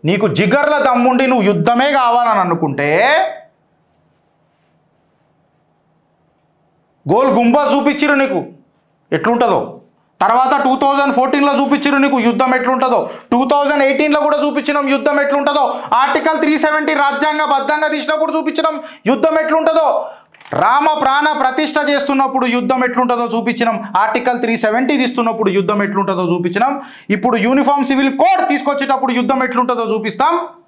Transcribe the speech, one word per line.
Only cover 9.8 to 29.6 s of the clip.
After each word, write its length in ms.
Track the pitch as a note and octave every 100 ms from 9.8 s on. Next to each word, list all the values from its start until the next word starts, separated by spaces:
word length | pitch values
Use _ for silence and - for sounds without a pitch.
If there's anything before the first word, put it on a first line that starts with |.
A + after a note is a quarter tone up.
| _ _ _ _
తర్వాత 420 | G3 A#3 C4 C#4
టూ 140 | C4+ C4
థౌజండ్ 320 | C#4 C#4 C#4
ఫోర్టీన్లో 380 | C4+ C4 D4 C#4 C4+
చూపించిరు 360 | C#4 C#4+ C#4+ C#4
నీకు 240 | C#4 C4
యుద్ధం 340 | A#3 A#3+ C4
ఎట్లుంటుందో, 560 | B3+ B3 C4 B3+ A#3 - - -
టూ 160 | A#3+ B3
థౌజండ్ 300 | C#4+ C#4+ D4
ఎయిటీన్లో 380 | C4+ C#4 D4+ D4
కూడా 180 | D4+ D4 D4
చూపించినాం 420 | C#4+ C#4+ D4 C#4
యుద్ధం 320 | C4+ A3 C#4+
ఎట్లుంటుందో, 440 | C#4 C#4 C#4+ C#4+ C4+ - -
Article 460 | A#3 C#4 C#4 D#4+ D#4
three 180 | D#4 D4+
seventy 360 | D#4 D4+ D4+
రాజ్యాంగబద్ధంగా 960 | D4+ C#4+ C#4+ D4+ D4+ D4+ C#4 C4+ D4+ D#4
తీసినప్పుడు 440 | D4+ C#4 D#4 D#4 D#4
చూపించినాం 460 | D4 E4 D#4+ D#4 - - F#3+
యుద్ధం 320 | C4+ D#4+ D#4+
ఎట్లుంటుందో. 680 | D#4 D#4+ D#4+ D#4+ D4+ - - - _ - -
రామ 340 | - F#3+ C4 D#4 D#4
ప్రాణ 240 | C4 C#4 D4 D4+
ప్రతిష్ఠ 360 | C4 C4 D4+ D4+ C#4+
చేస్తున్నప్పుడు 560 | C#4+ C#4 C4+ C4+ C4 B3
యుద్ధం 380 | A#3+ B3 C4
ఎట్లుంటుందో 420 | B3 A#3+ B3 A#3+ A#3 A3
చూపించినాం, 480 | A3 - A#3 G#3+ - F#3
Article 440 | A3 A3 B3 A#3+
three 160 | B3 A#3
seventy 400 | A3 A3 C4 C#4+
తీస్తున్నప్పుడు 540 | B3+ B3 A3+ A3 G#3
యుద్ధం 320 | F#3 F#3+ G#3
ఎట్లుంటుందో 420 | G3+ F#3+ G3 F#3 F3+
చూపించినాం, 480 | F3 F3 F3+ B3 C#4+ - - -
ఇప్పుడు 260 | G#3 B3+ A#3
యూనిఫామ్ 480 | G#3 C4+ C4+ C#4+
civil 340 | C4+ C4+ C4+ C4+
కోడ్ 300 | E4 F#4 F#4
తీసుకొచ్చేటప్పుడు 640 | C#4+ - C#4+ C4+ C4+ C4
యుద్ధం 300 | B3 B3 C4
ఎట్లుంటుందో 500 | B3+ A#3+